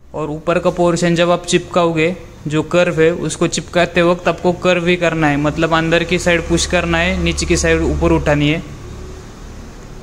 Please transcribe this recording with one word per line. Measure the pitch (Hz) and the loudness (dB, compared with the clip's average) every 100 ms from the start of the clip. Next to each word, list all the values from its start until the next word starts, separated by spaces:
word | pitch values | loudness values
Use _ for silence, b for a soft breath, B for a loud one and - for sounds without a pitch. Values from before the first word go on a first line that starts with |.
और | - 151 151 | -12 -8 -8
ऊपर | 156 170 170 | -6 -2 0
का | 175 | 0
portion | 175 175 170 175 170 | 2 2 2 2 2
जब | 175 | 2
आप | 175 - | 2 2
चिपकाओगे, | 175 175 185 170 160 160 185 - - 151 | -2 0 0 2 2 0 -2 -12 -12 -4
जो | 156 151 | -2 0
curve | 175 175 160 | 2 2 4
है | 160 175 | 2 2
उसको | 160 - 170 | -6 -2 -2
चिपकाते | - - 175 170 180 | -2 -2 0 0 2
वक्त | 170 175 196 | 2 2 0
आपको | 165 180 175 | 0 -2 0
curve | 180 175 170 | 0 2 2
ही | 175 | 0
करना | 165 165 151 | 0 2 0
है, | 143 | 2
मतलब | 147 147 165 | 0 0 0
अंदर | 160 165 170 | 2 2 0
की | 170 180 | 2 0
side | 175 170 165 | 2 0 2
push | 170 - | -2 0
करना | 180 170 165 | 0 0 0
है, | 175 185 | 0 0
नीचे | 170 160 165 | -2 -2 0
की | 165 | 0
side | 165 160 | 2 2
ऊपर | 156 147 165 | 0 0 2
उठानी | 165 156 147 147 | 2 2 2 2
है, | 165 - - - - - - - - - - - - - - | 0 -6 -16 -14 -14 -14 -16 -16 -18 -16 -16 -16 -18 -18 -16